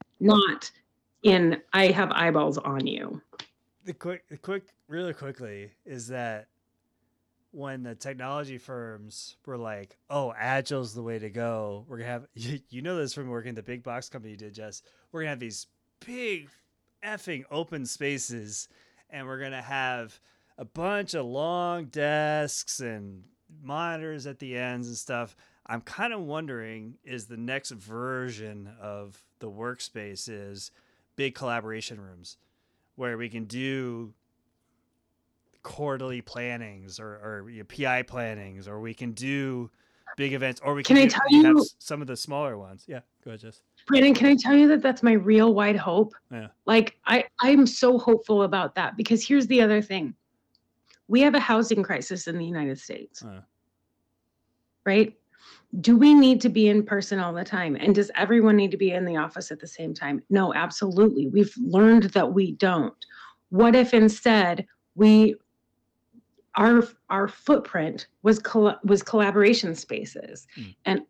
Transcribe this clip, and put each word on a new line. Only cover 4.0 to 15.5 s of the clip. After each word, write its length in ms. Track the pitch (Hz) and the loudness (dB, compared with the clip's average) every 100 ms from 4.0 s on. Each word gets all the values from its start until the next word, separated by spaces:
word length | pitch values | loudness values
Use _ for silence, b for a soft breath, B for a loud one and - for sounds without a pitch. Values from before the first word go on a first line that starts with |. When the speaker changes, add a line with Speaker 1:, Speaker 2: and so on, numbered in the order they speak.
| 175 180 _ | -12 -12 _
Speaker 2:
the 80 | 147 | -18
quick, 260 | - 196 190 _ _ | -12 -12 -12 _ _
really 240 | 165 180 | -10 -10
quickly 580 | 151 139 127 117 101 101 _ | -10 -14 -16 -16 -16 -18 _
is 240 | 131 127 113 | -20 -18 -12
that 400 | 127 117 107 110 _ _ _ _ _ _ _ _ _ _ | -10 -10 -12 -16 _ _ _ _ _ _ _ _ _ _
when 300 | 156 139 135 | -16 -14 -12
the 120 | 123 | -14
technology 640 | 113 139 131 131 143 143 127 | -14 -16 -14 -12 -10 -12 -16
firms 800 | - 123 113 110 107 - - - - | -16 -16 -14 -16 -20 -20 -20 -20 -16
were 120 | 123 | -14
like, 400 | 113 104 98 _ - | -12 -12 -16 _ -10
"Oh, 220 | 143 131 113 | -8 -8 -6
Agile's 560 | 117 135 120 139 120 | -4 -4 -4 -8 -10
the 80 | 113 | -12
way 160 | 117 113 | -12 -10
to 120 | 107 | -12
go. 540 | 110 117 113 107 101 131 | -8 -8 -6 -8 -12 -16
We're 100 | 120 | -16
gonna 120 | 120 | -12
have," 160 | 120 139 | -12 -14
<laughs> 40 | |
you, 260 | 117 117 143 - | -16 -12 -12 -14
you 120 | 123 | -14
know 140 | 160 180 | -10 -8
this 160 | 135 | -8
from 140 | - 127 | -10 -12
working 220 | 120 117 | -12 -12
at 60 | 113 | -14
the 60 | |
big 200 | 104 127 | -14 -16
box 260 | 123 120 - | -14 -14 -14
company 240 | 131 110 | -18 -20
you 40 | 104 | -20
did, 160 | 107 | -20
Jess. 280 | 104 107 - _ _ _ | -18 -18 -20 _ _ _
"We're 80 | 165 | -12
gonna 100 | 156 | -10
have 80 | 135 | -10
these 260 | 117 | -12